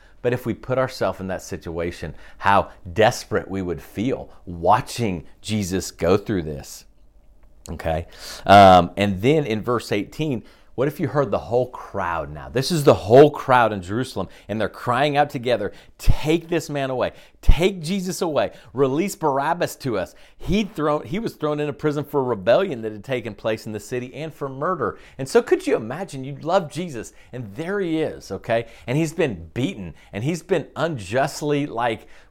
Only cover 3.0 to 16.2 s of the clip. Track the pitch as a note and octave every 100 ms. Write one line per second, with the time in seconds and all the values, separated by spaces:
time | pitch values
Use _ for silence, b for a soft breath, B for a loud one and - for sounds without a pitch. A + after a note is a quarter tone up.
3 | G#2+ - - G#2 - F#2+ F2+ D#2+ - -
4 | A#2+ A2+ - B - F2 E2+ A2 - -
5 | A2+ F2 b b - G#2+ F#2 F#2 - -
6 | E2+ G2+ - G2 D#2 C#2 - - - _
7 | - _ - - - - - D#2+ E2 D#2+
8 | E2+ B B B - G2 G2 F2+ E2+ -
9 | G2+ F#2 A2+ D#3 C3 G#2+ G2+ A#2+ - G#2
10 | G2 - D#3 A#2+ b b b - C#3+ D3
11 | C#3+ D3 C3 G2 - A#2+ B2 - - G2
12 | F2 E2 D2 D2+ C2 G#2 C3+ E3+ C#3+ G#2+
13 | G2 B2 D3 - - B2+ A2 G#2 F2+ G#2+
14 | B2+ G#2+ F2+ B - G#2+ F#2+ - - A#2+
15 | D3 C#3+ D3 C3+ A#2+ A2+ G2+ B B -
16 | - -